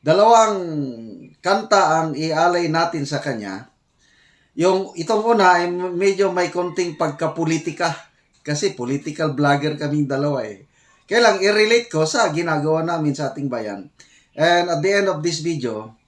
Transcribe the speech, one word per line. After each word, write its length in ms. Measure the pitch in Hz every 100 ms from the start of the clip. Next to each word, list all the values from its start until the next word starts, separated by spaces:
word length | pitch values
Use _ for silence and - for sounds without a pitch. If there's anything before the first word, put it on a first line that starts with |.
Dalawang 560 | 139 175 214 233 220 196 175 151 139 117 113 98 - _
kanta 560 | 185 226 220 196 165 160
ang 160 | 160 139
ialay 560 | 160 156 175 175 170
natin 320 | 160 170 165
sa 160 | 139 143
kanya. 480 | 147 117 101 95 123 _ _ _ _ _ _ _ _ -
Yung 400 | 175 190 190 -
itong 320 | 165 214 226
una 320 | 214 185 175
ay 80 | 175 175
medyo 560 | 180 175 196 190 196
may 160 | 180 175
konting 480 | 175 180 151 175 160
pagkapolitika. 960 | 160 143 160 160 160 160 165 147 170 - - _ _ _
Kasi 320 | - 147 202
political 640 | - 120 139 156 151 156 135
vlogger 400 | 143 143 147 147
kaming 320 | 147 151 139
dalawa 320 | 135 147 139 107
eh. 160 | 95 - _ _ _
Kaya 160 | _ 220
lang, 160 | 233 196
i-relate 480 | 196 208 214 233 233
ko 160 | 160 156
sa 240 | - 208
ginagawa 480 | 156 170 151 151 160
namin 320 | 165 170 151
sa 160 | 135 139
ating 240 | - 139
bayan. 400 | 120 107 101 92 _ - _ _
And 400 | - 160 175 175
at 80 | 160
the 240 | 180 202
end 80 | 196
of 80 | 160
this 240 | 165 151
video 480 | 156 156 123 107 110 -